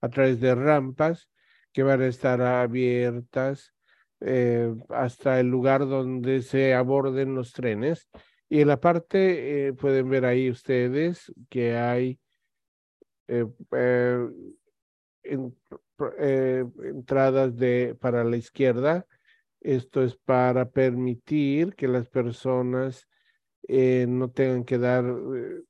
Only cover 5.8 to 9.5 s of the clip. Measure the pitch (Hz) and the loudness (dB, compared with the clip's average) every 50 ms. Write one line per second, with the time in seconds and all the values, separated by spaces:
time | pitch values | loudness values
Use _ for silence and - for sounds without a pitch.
5.8 | 143 131 135 135 131 127 131 127 120 127 131 131 120 - - 135 135 135 127 123 | 2 0 -2 -2 -2 -4 -6 -4 -2 -2 -2 -2 -2 -2 0 2 2 4 2 2
6.8 | 127 127 139 139 135 139 131 135 135 131 135 131 123 120 - - 127 120 107 104 | 2 2 0 0 0 0 -2 -2 -4 -4 -4 -6 -8 -8 -10 -6 -4 -4 -2 -2
7.8 | 120 147 165 - _ _ - - - _ _ _ _ _ 156 151 147 147 143 131 | -2 -2 -4 -4 _ _ -20 -20 -20 _ _ _ _ _ 2 4 4 4 4 4
8.8 | - 170 170 170 165 _ - 196 190 185 180 156 120 139 | 2 2 2 0 -2 _ 0 2 2 2 0 0 -4 -4